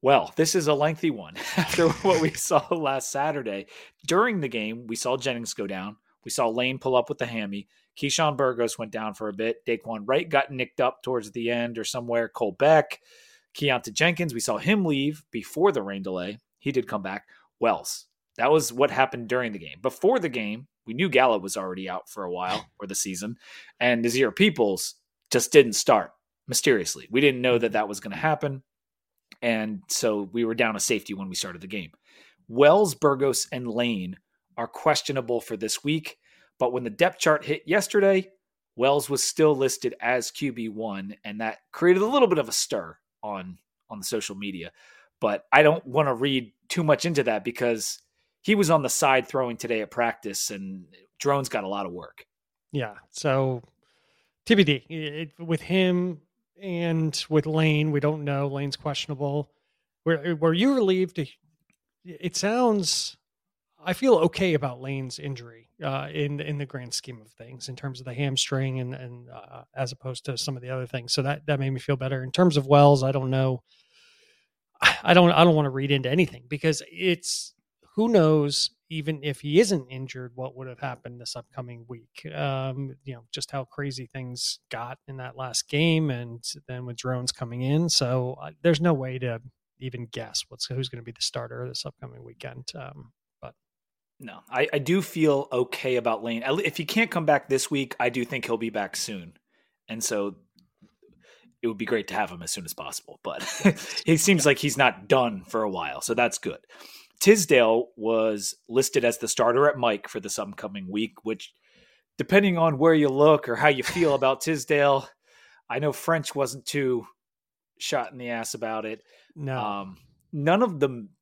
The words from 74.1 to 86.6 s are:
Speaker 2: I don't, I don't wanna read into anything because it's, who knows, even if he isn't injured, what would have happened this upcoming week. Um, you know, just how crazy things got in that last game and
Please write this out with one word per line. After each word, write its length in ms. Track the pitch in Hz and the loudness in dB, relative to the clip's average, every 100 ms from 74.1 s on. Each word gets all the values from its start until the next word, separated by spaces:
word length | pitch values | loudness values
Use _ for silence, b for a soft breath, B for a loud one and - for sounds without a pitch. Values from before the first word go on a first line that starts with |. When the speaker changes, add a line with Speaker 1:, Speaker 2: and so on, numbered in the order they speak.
| b b b b _ _ _ - - | b b b b _ _ _ 0 2
Speaker 2:
I 100 | - | 6
don't, 160 | 175 175 | 8 8
I 140 | 156 | 8
don't 100 | 175 | 6
wanna 160 | 156 143 | 6 2
read 200 | 131 139 | 0 0
into 200 | 139 127 | 0 2
anything 340 | 156 170 - 123 | 2 0 -2 -12
because 340 | 147 160 147 - | -2 0 -2 -6
it's, 640 | 170 185 175 - - - _ _ _ _ - | -4 -2 0 -4 -8 -10 _ _ _ _ -2
who 120 | 226 | 2
knows, 600 | 220 156 156 143 139 - _ _ | 6 6 4 2 0 -4 _ _
even 340 | 160 147 151 | -8 -6 -4
if 180 | 147 135 | -6 -6
he 200 | 147 156 | 2 4
isn't 260 | 220 185 127 | 4 2 -4
injured, 420 | 131 131 127 127 | -10 -10 -10 -12
what 220 | 123 131 127 | -10 -10 -10
would 120 | 131 | -16
have 100 | 120 | -10
happened 400 | 135 120 120 120 | -10 -10 -14 -16
this 160 | 120 123 | -14 -14
upcoming 480 | - - 123 120 117 | -14 -14 -14 -16 -16
week. 400 | 120 _ - 156 | -18 _ -18 -12
Um, 640 | 156 143 135 135 131 135 135 | -6 -4 -4 -6 -6 -10 -12
you 100 | 135 | -16
know, 100 | 120 117 | -16 _
just 200 | - - | -12 -8
how 140 | 139 | -10
crazy 420 | 127 - 139 123 123 | -10 -8 -8 -8 -12
things 520 | 135 127 123 - - _ | -12 -12 -8 -8 -8 _
got 280 | 113 120 135 - | -10 -10 -14 -14
in 120 | 131 | -14
that 180 | 127 123 | -14 -10
last 320 | 127 120 - | -8 -6 -2
game 420 | 147 165 160 156 | 2 4 4 0
and 320 | 123 120 117 - 143 | -4 -8 -12 -12 -14